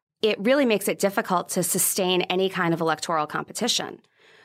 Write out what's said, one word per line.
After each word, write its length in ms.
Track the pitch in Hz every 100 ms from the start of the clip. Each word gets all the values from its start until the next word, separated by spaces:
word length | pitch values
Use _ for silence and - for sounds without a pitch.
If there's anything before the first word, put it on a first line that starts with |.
| _ _
it 180 | 220 208
really 260 | 202 269 262
makes 220 | 208 -
it 120 | 165
difficult 500 | 196 196 - 180 175
to 140 | -
sustain 580 | 170 - - - 185 180
any 240 | 180 185 190
kind 260 | 180 170
of 60 | 165
electoral 480 | 160 156 - 160 151
competition. 720 | 156 156 - 247 - 165 - _ _ _ -